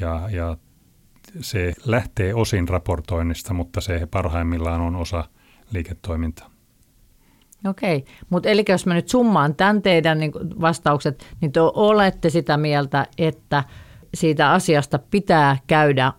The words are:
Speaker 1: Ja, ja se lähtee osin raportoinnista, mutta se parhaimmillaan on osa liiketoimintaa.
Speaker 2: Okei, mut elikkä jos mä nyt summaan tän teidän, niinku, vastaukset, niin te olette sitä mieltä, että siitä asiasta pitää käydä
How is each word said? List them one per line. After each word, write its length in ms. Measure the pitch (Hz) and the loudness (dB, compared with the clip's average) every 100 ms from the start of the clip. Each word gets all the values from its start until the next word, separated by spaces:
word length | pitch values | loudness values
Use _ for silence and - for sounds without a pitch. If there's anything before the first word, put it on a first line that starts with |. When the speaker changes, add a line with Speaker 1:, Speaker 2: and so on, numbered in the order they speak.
Speaker 1:
Ja, 280 | 87 82 95 | -6 -4 -4
ja 260 | 92 85 80 _ _ _ _ _ _ - 180 | -6 -6 -8 _ _ _ _ _ _ -20 -14
se 320 | 127 95 90 82 | -6 -4 -4 -4
lähtee 500 | - 117 98 - 92 | -2 -2 -2 -4 -2
osin 340 | 113 110 98 87 | -2 0 -2 -2
raportoinnista, 840 | 92 - 82 - 85 82 82 - | -2 -2 -4 -4 -4 -2 -4 -6
mutta 260 | 92 85 - | -6 -6 -6
se 260 | - 87 85 | -4 -4 -4
parhaimmillaan 720 | 95 87 85 85 85 82 85 | -4 -2 -2 -2 -2 -2 -2
on 160 | 85 87 | -2 -4
osa 280 | 85 85 82 _ _ _ - | -6 -6 -8 _ _ _ -10
liiketoimintaa. 800 | 92 82 87 - 82 82 - - _ _ _ _ _ _ _ _ _ _ _ 202 | -8 -8 -10 -6 -4 -6 -8 -16 _ _ _ _ _ _ _ _ _ _ _ -8
Speaker 2:
Okei, 360 | 196 208 147 - - - | -4 -2 -2 -4 -16 -4
mut 160 | 175 156 | 0 2
elikkä 260 | 202 202 | 2 2
jos 140 | 180 185 | 0 2
mä 80 | |
nyt 140 | 170 170 | 0 2
summaan 460 | 254 233 180 143 | 2 4 4 2
tän 280 | 143 190 208 | 2 2 2
teidän, 360 | 190 165 160 156 | 4 4 4 0
niinku, 200 | 156 - 156 - | -2 -4 -8 -2
vastaukset, 640 | 165 165 151 147 147 135 - - | 0 0 0 0 -2 -6 -12 -6
niin 120 | 156 | -2
te 80 | 165 | 2
olette 720 | 165 - 208 214 190 190 170 | 2 4 4 4 2 2 0
sitä 260 | 165 147 147 | 0 0 0
mieltä, 500 | 151 143 135 139 131 - | 0 0 0 -2 -4 -2
että 460 | 160 156 - 143 135 - - - - | -2 -4 -4 -4 -4 -12 -20 -20 -16
siitä 380 | - 165 156 143 | -2 0 2 4
asiasta 460 | 180 180 147 135 143 | 4 2 0 0 -4
pitää 580 | - 202 190 165 143 135 - | -2 -2 2 4 4 2 2
käydä 460 | 156 151 135 131 | 2 4 4 0